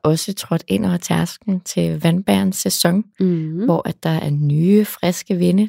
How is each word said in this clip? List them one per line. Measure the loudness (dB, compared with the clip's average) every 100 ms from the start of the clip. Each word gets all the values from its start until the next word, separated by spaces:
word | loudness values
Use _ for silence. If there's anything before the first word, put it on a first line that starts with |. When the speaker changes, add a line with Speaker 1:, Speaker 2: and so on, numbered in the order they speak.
Speaker 1:
også | 0 0 -2
trådt | -8 -4 -6 -2
ind | -2 0
over | -2
tærsklen | -2 -2 -2 -4 -4 -4
til | -4 -2 -2 0
vandbærens | 0 0 0 0 0 -2
sæson, | -4 0 0 0 -2 -2
Speaker 2:
Mhm. | 0 0 -2 -2
Speaker 1:
hvor | 0 0 0
at | -4
der | -2
er | -2 -2
nye, | 0 0 2 4 4
friske | 2 -2 -2 -2 -2 0
vinde, | 2 2